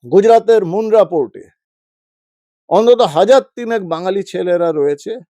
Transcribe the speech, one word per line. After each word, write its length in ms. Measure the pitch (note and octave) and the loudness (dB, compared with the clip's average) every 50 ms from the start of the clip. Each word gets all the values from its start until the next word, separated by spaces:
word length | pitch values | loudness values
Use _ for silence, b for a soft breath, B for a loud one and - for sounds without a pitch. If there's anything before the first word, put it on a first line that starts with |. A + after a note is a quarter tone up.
| _ A#2+ | _ 0
গুজরাতের 520 | C3+ G3 G3+ A3+ A3+ A3+ A3+ G#3+ A3+ A3 G3 | 0 2 4 4 4 4 4 2 0 0 0
মুন্দ্রা 400 | E3 F3 G#3 A3 A3 G#3+ A3 G3 | -2 -6 -6 -4 0 2 2 2
পোর্টে 440 | - F3+ D#3+ C3 G#2+ _ G2 - _ _ _ _ _ _ _ _ _ _ _ _ _ _ _ _ _ _ _ _ _ _ _ _ _ | 2 -2 -6 -6 -6 _ -20 -20 _ _ _ _ _ _ _ _ _ _ _ _ _ _ _ _ _ _ _ _ _ _ _ _ _
অন্তত 320 | D#3 F#3+ A3 A#3+ A#3+ A#3 | -2 0 4 4 4 4
হাজার 420 | A#3+ F#3 C#3+ D#3 F#3+ G#3 C4 C4+ C4+ _ _ | 2 0 2 0 2 4 4 2 2 _ _
তিনেক 320 | - A#3+ A3+ A#3 A3 F#3+ E3+ | -12 -8 -6 -6 -6 -6 -6
বাঙালি 340 | E3 D#3+ F3+ F#3+ G3 G3+ | -8 -6 -6 -6 -6 -6
ছেলেরা 500 | F#3+ - - F3+ F#3 F3+ F3 F3 E3+ E3+ | -6 -8 -8 -6 -4 -2 -2 -2 -2 -2
রয়েছে 480 | D#3 D3+ C#3+ C#3+ D3 C#3+ - G3+ A3 B3 E3 _ | -2 -2 -2 -2 -2 -6 -8 -12 -12 -12 -14 _